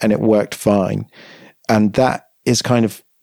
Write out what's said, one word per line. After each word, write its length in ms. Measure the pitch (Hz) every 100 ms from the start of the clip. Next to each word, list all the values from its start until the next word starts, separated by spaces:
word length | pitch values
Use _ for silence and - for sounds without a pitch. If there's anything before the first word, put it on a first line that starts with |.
and 80 | 113
it 80 | 104
worked 380 | 110 107 104 -
fine. 520 | 110 101 92 101 110 - - - - _ -
And 240 | 110 104
that 380 | 104 127 - _ _
is 180 | - 120
kind 220 | 120 123
of 160 | 110 - _ _